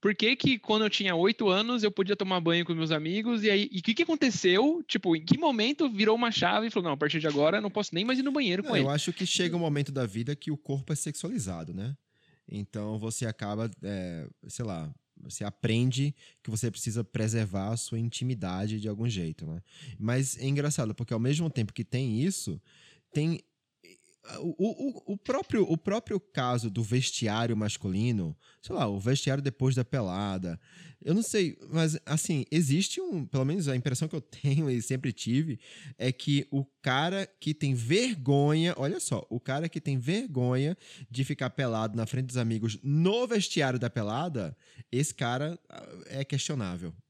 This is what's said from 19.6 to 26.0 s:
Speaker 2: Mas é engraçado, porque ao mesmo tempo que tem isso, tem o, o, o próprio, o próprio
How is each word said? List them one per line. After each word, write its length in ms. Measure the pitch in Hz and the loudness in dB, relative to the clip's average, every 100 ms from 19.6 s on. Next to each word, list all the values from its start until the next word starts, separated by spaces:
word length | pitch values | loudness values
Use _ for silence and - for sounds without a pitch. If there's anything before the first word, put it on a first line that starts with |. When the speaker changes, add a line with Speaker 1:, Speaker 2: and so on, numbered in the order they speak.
| - - 139 107 | -12 -20 -16 -6
Speaker 2:
Mas 360 | 107 123 135 - | -2 0 0 -2
é 80 | 131 | -2
engraçado, 480 | 143 143 147 113 | 0 0 0 -2
porque 200 | 107 120 | -2 -4
ao 60 | 113 | 0
mesmo 280 | 120 147 165 | 2 2 0
tempo 240 | 139 107 | -2 -4
que 120 | - | -4
tem 360 | 117 123 131 110 | -4 -2 -2 0
isso, 400 | 160 190 - 80 _ _ - _ _ | 0 -2 -6 -8 _ _ -20 _ _
tem 280 | - 156 165 - _ _ _ 82 - _ _ 110 113 | -2 0 -2 -6 _ _ _ -20 -20 _ _ -16 -8
o, 140 | 165 - 202 - 277 240 - | -6 0 0 0 -4 -6 -6
o, 20 | |
o 20 | 202 | -8
próprio, 480 | - 254 381 240 | -2 -2 0 2
o 120 | 190 160 | 2 2
próprio 440 | - 202 | 2 -2